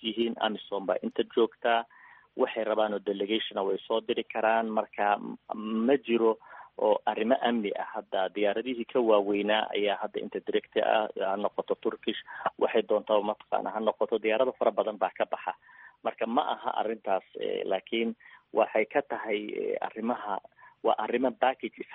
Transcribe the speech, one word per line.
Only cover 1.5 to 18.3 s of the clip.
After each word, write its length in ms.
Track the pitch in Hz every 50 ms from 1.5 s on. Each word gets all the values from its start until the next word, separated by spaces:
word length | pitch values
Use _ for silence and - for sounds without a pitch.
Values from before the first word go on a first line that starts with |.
| - _ - 120 117 117 - - - - - - - - _ _ - -
waxay 260 | 127 - - 113 110
rabaan 300 | 107 107 107 107 107 104
oo 120 | 101 98
delegationa 560 | 104 101 98 101 98 110 110 - - 104 104
way 160 | 98 98 98 92
soo 240 | - - 113 113
diri 220 | 110 - 120 - 110
karaan, 420 | - - 117 110 110 113 113 113 110
marka 500 | 110 110 104 - - - 101 104 104 -
m-, 160 | 110 117 110 - _ - - 107 107 107 113 110 113
ma 80 | 120 139 135
jiro 400 | - 117 117 117 113 110 110 - - - - - - - _ -
oo 220 | - 107 104 - -
arrimo 300 | - 107 104 107 113 131 -
amni 300 | - 117 120 117 104 98 - -
ah. 60 | 90 - -
Hadda 340 | 110 104 - - 98 95 92 90
diyaaradihii 500 | 101 104 101 98 113 113 127 127 117 113
ka 140 | - - 131
waaweynaa 720 | 120 110 107 104 101 101 104 101 101 101 107 110 110 -
ayaa 240 | - 101 101 101 98 92
hadda 180 | 107 104 - 107
inta 200 | 107 104 - 98
direct 360 | - - 104 107 - - - 113
ah, 300 | - 113 110 110 110 - -
ha 220 | - 98 95 95 101
noqoto 380 | 104 95 - - - - 98
Turkish, 440 | - - 113 - - - - 107 - - - - - - - - -
waxay 220 | 120 - - 113 104
doontaa 380 | - 110 104 - - 110 104
mataqaana 500 | 104 104 107 - - - 104 104 104 101
ha 80 | 95 107
noqoto, 400 | 110 110 - - 110 - 117 107
diyaarado 320 | 107 110 107 110 131 127 - -
fara 120 | 127 113
badan 260 | 104 104 98 107 107 98
baa 120 | 98 92 -
ka 100 | - 110
baxa. 280 | - - - - - - - _ - - - - - - _ -
Marka 220 | 113 - - 117 113
ma 140 | 117 143
aha 280 | - - 113 - - 123 - -
arrintaas, 420 | 104 107 113 110 - - 98 92 - _ - -
eh, 240 | 104 98 95 95 95
laakiin 500 | 95 98 95 - - - 113 117 113 113 - - -